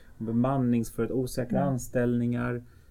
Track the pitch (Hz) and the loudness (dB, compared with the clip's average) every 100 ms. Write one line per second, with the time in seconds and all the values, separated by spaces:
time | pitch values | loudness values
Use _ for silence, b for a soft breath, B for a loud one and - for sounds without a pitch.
0 | B B 113 113 127 139 123 120 113 - | B B -2 2 2 2 2 2 0 -2
1 | 113 123 127 - 120 - 139 127 113 127 | -2 0 -2 -2 -2 0 0 0 -2 0
2 | 120 120 120 120 123 120 120 b b | 2 2 0 0 -2 -4 -8 b b